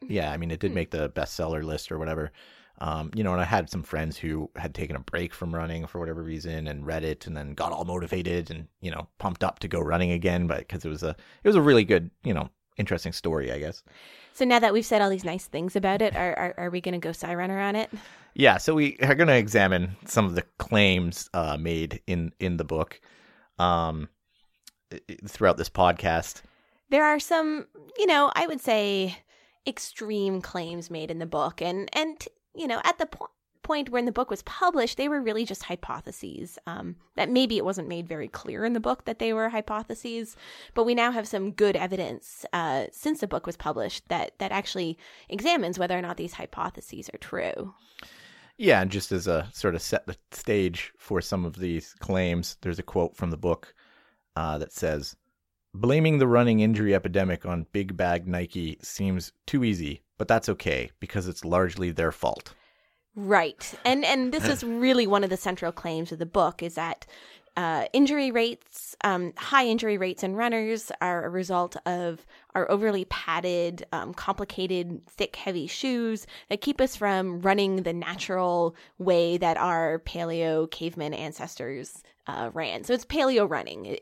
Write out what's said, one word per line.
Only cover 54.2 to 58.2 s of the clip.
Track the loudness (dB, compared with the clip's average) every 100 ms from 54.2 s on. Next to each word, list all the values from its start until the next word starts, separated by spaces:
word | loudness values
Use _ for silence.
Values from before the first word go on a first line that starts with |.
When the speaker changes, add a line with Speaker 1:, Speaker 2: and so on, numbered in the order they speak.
| _ -6
Speaker 1:
uh, | -4 -4
that | -6
says, | -4 -2 -2 -6 -14 _ _ _ _ _
"Blaming | 0 4 4 4 6
the | 6
running | 8 8 6
injury | 6 4 4
epidemic | 4 4 2 2 0 -2
on | -4 -2
big | -4 -4 0
bag | 2 2